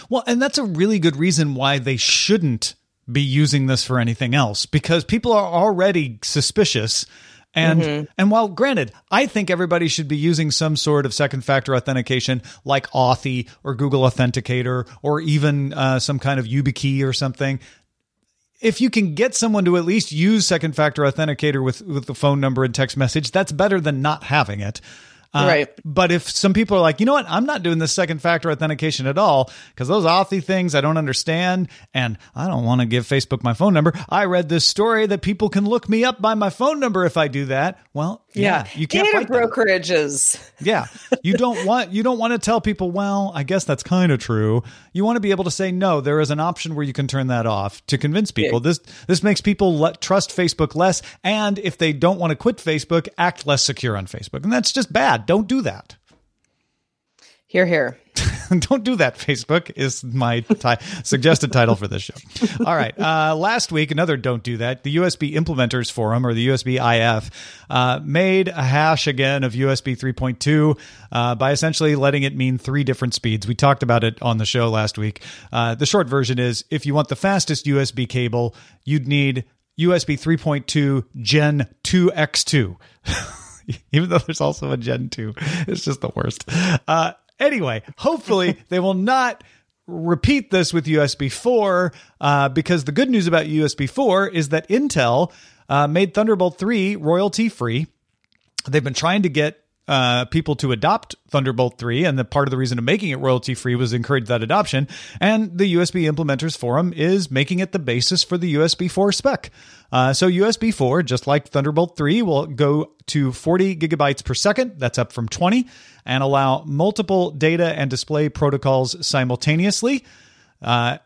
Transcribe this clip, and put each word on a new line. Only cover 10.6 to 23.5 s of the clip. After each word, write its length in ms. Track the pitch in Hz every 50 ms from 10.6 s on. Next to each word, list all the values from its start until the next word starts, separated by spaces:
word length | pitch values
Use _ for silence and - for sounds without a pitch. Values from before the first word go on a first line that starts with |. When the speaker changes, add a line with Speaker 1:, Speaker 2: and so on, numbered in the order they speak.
| 160 156 156
Speaker 1:
sort 300 | - - 151 147 143 131
of 60 | 127 -
second 320 | - 147 131 - 131 -
factor 280 | - 139 135 - - 135
authentication 680 | 123 - 143 131 127 117 - 131 127 - - 131 117 - - - - -
like 220 | 135 139 135 - -
Authy 580 | - 135 127 123 127 - - 135 127 123 113 - - _ -
or 100 | 143 131
Google 260 | 113 143 139 139 135
Authenticator 840 | 131 127 - - 160 135 - 131 - - 123 127 123 127 127 127 123 - - -
or 200 | - 143 151 156
even, 520 | 160 156 147 147 147 151 143 143 139 139 -
uh, 260 | 143 135 131 131 127
some 200 | - - 139 127
kind 200 | - 135 139 135
of 60 | 117
YubiKey 560 | 110 123 139 131 135 123 - - 135 135 135 139
or 100 | 131 123
something. 460 | - 143 131 120 - 139 135 135 127 - - - _ _ _ _ _ _ _ _ _ _ _ _ _ _ _ _ -
If 220 | - 226 - -
you 80 | 247 247
can 240 | - 220 202 170 147
get 220 | 156 233 262 -
someone 300 | - 226 226 214 202 185
to 120 | 175 175
at 80 | 175 165
least 260 | 175 202 220 - -
use 340 | 151 151 175 202 220 214 185
second 280 | - 185 170 160 160 135
factor 280 | - 151 147 - 151 147
authenticator 600 | 139 - - 156 151 139 - 151 151 139 139 131
with, 180 | 131 123 - 214
with 240 | 185 143 139 120
the 80 | - 131
phone 240 | - - 143 143 143
number 220 | 139 135 127 131 131
and 80 | 127 113
text 240 | - 135 120 -
message, 320 | 139 135 117 - 156 143 120
that's 200 | - 185 190 -